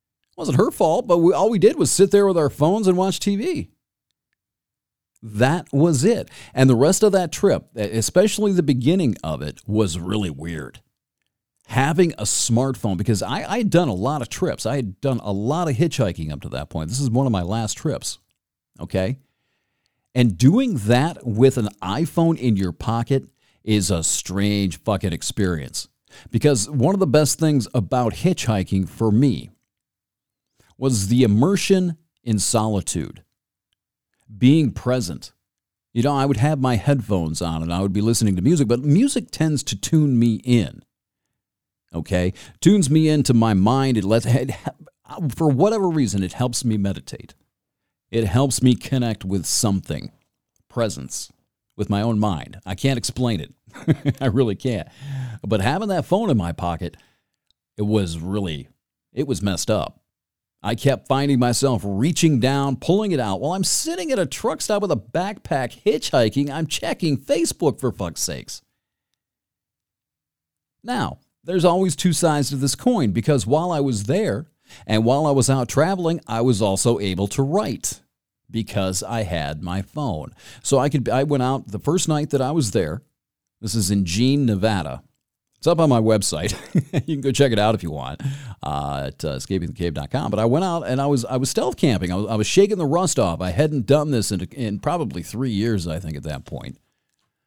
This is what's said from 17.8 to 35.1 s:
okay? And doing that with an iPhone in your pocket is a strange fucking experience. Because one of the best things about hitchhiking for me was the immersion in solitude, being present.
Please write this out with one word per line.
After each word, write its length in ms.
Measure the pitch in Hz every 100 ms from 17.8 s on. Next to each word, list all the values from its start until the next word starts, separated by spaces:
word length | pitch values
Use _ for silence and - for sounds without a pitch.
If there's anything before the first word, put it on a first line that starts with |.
| 156 95 - - _ _ _ _ _ -
okay? 400 | 78 95 95 131 _ _ _ _ _ _ _ _ _ 127
And 220 | 123 87
doing 380 | 131 220 262 143
that 460 | 101 123 160 - 123
with 320 | 107 131 131
an 120 | 104 -
iPhone 560 | 92 117 156 - 165 165
in 180 | 123 98
your 160 | 92
pocket 540 | - - 117 117 135 - _ _ _
is 280 | - 104 90
a 120 | 85
strange 760 | 80 - - 95 104 104 95 -
fucking 340 | - 98 95
experience. 760 | 80 - - 92 82 65 - - _ _ - -
Because 380 | 113 147 127 -
one 260 | 147 139 196
of 40 |
the 60 | 135
best 320 | 151 147 -
things 300 | 160 143 104
about 400 | 123 87 127 117
hitchhiking 760 | - 185 180 120 104 87 98 92
for 240 | - 113
me 400 | 107 139 80 - _ _ _ _ _ _ _ _ _ _ _ _ -
was 320 | 131 113 98
the 140 | 123
immersion 720 | 117 104 156 202 - 190 180 160 _ _
in 160 | 120 107
solitude, 840 | - 113 110 101 - 87 64 - _ _ _ _ _ _ _ _ _ _ - 101
being 360 | 127 160 139
present. 640 | 98 123 127 87